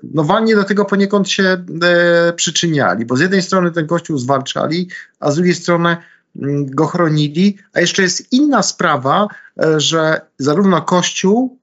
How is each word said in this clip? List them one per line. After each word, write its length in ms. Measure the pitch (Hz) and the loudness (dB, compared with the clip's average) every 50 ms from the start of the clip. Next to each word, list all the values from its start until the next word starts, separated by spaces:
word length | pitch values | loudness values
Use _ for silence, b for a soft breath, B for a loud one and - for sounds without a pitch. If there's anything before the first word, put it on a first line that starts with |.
| - - - | -10 -6 -2
no 100 | 156 151 | -2 0
walnie 320 | 151 196 226 226 226 220 | 2 2 2 2 2 2
do 80 | 208 196 | 2 2
tego 220 | 202 208 202 202 | 0 0 -2 0
poniekąd 440 | 202 202 196 202 196 208 202 185 190 | 0 0 0 0 2 2 0 0 0
się, 140 | - - 190 | -2 0 0
e, 920 | 185 185 180 180 175 151 165 170 175 175 175 175 175 170 170 170 170 170 | 0 0 -2 -4 -8 -6 -2 0 2 4 4 4 4 4 4 2 2 0
przyczyniali, 720 | - - 170 156 - 170 170 156 143 117 92 90 113 117 | -2 -4 -4 -2 -2 -2 0 0 0 0 0 0 -2 -2
bo 120 | 120 127 131 | -2 0 0
z 40 | |
jednej 200 | 170 185 196 190 | 0 2 0 0
strony 300 | 180 - 190 190 175 170 | 0 0 0 0 0 0
ten 160 | 165 170 151 151 | -2 -4 -4 -2
Kościół 300 | 170 170 170 - 160 135 | -4 -4 -4 -4 -6 -4
zwalczali, 720 | 120 131 139 131 127 - - - - 147 156 175 180 180 B B B B B _ | -2 0 -2 -2 -2 -4 -4 -4 -4 -2 -2 -4 -4 -6 B B B B B _
a 120 | - 147 | -4 -2
z 40 | 143 | 0
drugiej 200 | 165 180 180 170 | 2 2 0 0
strony, 420 | 175 - 175 175 170 170 170 170 170 b b b b b _ _ | 0 0 0 0 2 2 0 0 -2 b b b b b _ _
m, 300 | - 135 139 143 143 143 | -10 -6 -4 -4 -4 -4
go 200 | 131 135 151 160 156 | -4 -2 -2 -2 0
chronili. 680 | - 175 175 156 151 151 151 147 147 165 190 202 196 b b b _ | 0 0 0 2 2 2 0 0 0 2 2 2 0 b b b _
A 80 | 156 | 0
jeszcze 200 | 175 170 - - | 0 0 0 0
jest 320 | 190 180 180 - - - 254 | 0 0 -2 -4 -4 -2 0
inna 300 | 254 294 294 262 214 185 | 2 2 4 2 2 0
sprawa, 640 | - - - - 165 147 139 123 135 156 190 208 208 B B B B B - - | -2 -2 -2 0 0 0 0 0 0 0 0 0 -2 B B B B B -2 0
e, 160 | 160 156 151 | 2 2 2
że 420 | 139 143 160 165 156 156 156 - - _ _ - | 0 0 0 0 0 0 -2 -2 -6 _ _ -4
zarówno 440 | 131 143 147 185 202 196 180 160 | -2 0 2 2 4 4 2 2
Kościół, 800 | 156 - 180 180 175 - - - - 190 208 240 262 254 - - | 0 0 0 0 0 -2 -4 -2 0 2 2 2 0 -2 -6 -6